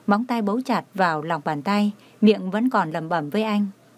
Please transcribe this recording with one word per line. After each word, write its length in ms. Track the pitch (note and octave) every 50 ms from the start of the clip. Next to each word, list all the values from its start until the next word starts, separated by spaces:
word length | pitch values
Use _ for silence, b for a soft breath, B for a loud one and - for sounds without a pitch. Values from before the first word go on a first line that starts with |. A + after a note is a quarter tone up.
| -
móng 180 | G3+ G3+ G#3 B3+
tay 160 | B3 A#3+ A#3
bấu 200 | G#3+ G3 G#3 B3+ C4
chặt 180 | - A3+ E3+ - - -
vào 280 | F#3+ F#3 E3+ D#3 D3+
lòng 200 | D3+ E3 E3+ D3+ C#3+
bàn 160 | E3 D3+ D3
tay, 300 | C3+ G3 G3+ G#3 G#3 G#3 G3+ B B B B B
miệng 300 | G#3+ G#3+ G3+ G3 F#3 F#3
vẫn 180 | F#3+ G#3+ B3 B3+
còn 220 | B3 G#3 F3 D#3
lẩm 180 | D#3+ E3+ D#3+ D#3+
bẩm 200 | F3+ E3 D3 D3
với 140 | E3+ G#3+ A3
anh, 240 | A3 G#3 G#3 G3+ G3 - _ _ _ _